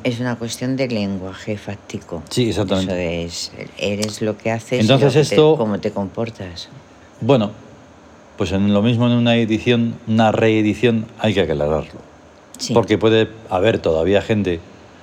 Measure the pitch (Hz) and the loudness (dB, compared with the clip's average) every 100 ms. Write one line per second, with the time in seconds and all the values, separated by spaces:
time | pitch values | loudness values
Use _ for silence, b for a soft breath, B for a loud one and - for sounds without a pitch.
0 | 131 117 123 120 117 - 127 131 131 113 | -6 -4 -4 -6 -8 -8 -6 -4 -2 -2
1 | 101 98 92 95 - 104 - 101 - 101 | -4 -6 -8 -12 -8 -8 -8 -12 -12 -14
2 | - 85 80 - 117 101 98 95 95 90 | -10 -12 -8 -2 0 0 -2 0 -2 -2
3 | 85 85 85 - - - - - 98 104 | -4 -4 -6 -8 -12 -12 -16 -6 -4 -2
4 | 107 104 107 107 113 113 - 127 110 135 | -4 -4 -4 -4 -4 -6 -4 0 4 4
5 | 139 120 - - 156 147 107 101 104 107 | 4 4 2 4 4 4 0 -2 -4 -4
6 | 98 107 113 - 92 87 - - - - | -6 -6 -8 -8 -14 -14 -16 -18 -20 -20
7 | - - 117 135 104 - - - - - | -20 -6 2 2 2 -6 -20 -20 -20 -20
8 | - - - - 95 95 104 101 113 117 | -20 -20 -16 -6 -2 0 2 4 2 2
9 | 120 120 120 117 110 110 120 117 117 - | 2 2 2 2 2 0 2 2 0 -4
10 | - 110 110 110 113 110 107 95 123 113 | -2 2 2 4 4 4 2 2 2 0
11 | 110 - 110 95 80 73 73 78 - - | -2 -4 -2 2 0 0 0 -2 -4 -12
12 | - - - - - - - 120 95 104 | -20 -20 -20 -20 -20 -12 -2 0 2 2
13 | 110 110 110 - - 92 92 82 85 80 | 4 4 2 -4 -4 0 2 2 0 0
14 | 85 98 95 107 90 85 - - B B | 2 2 2 0 0 -4 -6 -20 B B